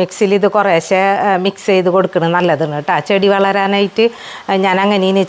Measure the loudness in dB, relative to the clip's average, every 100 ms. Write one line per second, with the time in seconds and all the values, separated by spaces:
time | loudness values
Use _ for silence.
0 | -2 -2 0 2 2 0 0 0 0 0
1 | 0 0 0 0 -2 -4 0 0 2 2
2 | 0 0 0 0 0 0 -2 -4 -2 -2
3 | 0 0 2 2 2 0 0 0 0 0
4 | 0 -2 -16 -12 -4 -2 0 0 0 0
5 | 0 0